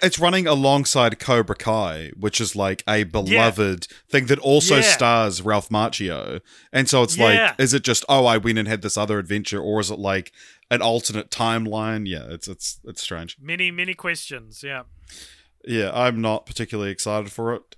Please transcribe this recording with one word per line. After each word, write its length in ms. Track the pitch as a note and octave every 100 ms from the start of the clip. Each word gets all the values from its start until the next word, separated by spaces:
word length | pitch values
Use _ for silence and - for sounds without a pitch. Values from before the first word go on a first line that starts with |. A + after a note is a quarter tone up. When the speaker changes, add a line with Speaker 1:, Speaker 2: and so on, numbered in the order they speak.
Speaker 1:
it's 160 | F#3 E3
running 260 | F3 F#3 E3+
alongside 720 | C#3+ C3+ C#3+ C3+ C#3 A#2+ A2+
Cobra 380 | - A#2+ G#2 G2+
Kai, 560 | - A2 F#2+ D#2 D#2 -
which 220 | G#2 -
is, 140 | A2 G2+
like, 260 | G2 F#2+ -
a 160 | G#2+ G2
beloved 840 | G#2+ F#2+ A2+ A2+ G#2 G2+ F#2 -
Speaker 2:
Yeah. 80 | - _
Speaker 1:
thing 160 | C#3 B2+
that 120 | C#3
also 360 | C3+ D3 - C#3
Speaker 2:
Yeah. 60 |
Speaker 1:
stars 600 | B2+ - A#2+ A#2 A2 F2
Ralph 280 | G2 G#2 -
Macchio. 720 | G#2+ A2+ - F#2+ D2+ G1+ D#2 - - _
And 160 | C3 C3
so 140 | C3+
it's 120 | A#2+ E3
Speaker 2:
Yeah. 60 | A3 A3+ G#3
Speaker 1:
like, 80 | -
is 140 | C3
it 100 | C3
just, 200 | B2+ A2+ -
"Oh, 160 | C#3 B2
I 120 | A2+
went 200 | A2+ A2
and 80 | G#2+
had 140 | G#2+
this 160 | G2 -
other 200 | G#2+ G#2
adventure," 440 | F2 G#2 G2 G2+
or 180 | G2+ G#2+
is 100 | G2
it, 80 | G#2
like, 360 | G2 F#2+ F2+ - - _ -
an 120 | A#2+
alternate 500 | A2+ A#2 - G#2+ G#2
timeline? 720 | - A2+ A2+ A2 G#2+ A2 A2 G2+
Yeah, 200 | E2+ A#1
it's, 200 | E2+ -
it's, 320 | F#2 - -
it's 180 | - -
strange. 360 | - E2 E2+ -
Speaker 2:
Many, 300 | C#3 F3 F3+
many 220 | F3 F3+
questions, 680 | F3+ F3+ E3 - C3 A2 G#2+
yeah. 220 | C#3 C3+ B2 - - - - - _ _ -
Speaker 1:
Yeah, 260 | A#2 G2
I'm 260 | A#2+ B2 A2+
not 240 | A2 A2 -
particularly 460 | - A2+ G#2+ G2+
excited 400 | F#2+ G#2+ G#2+ G2+
for 220 | - A2+ A#2
it, 60 | -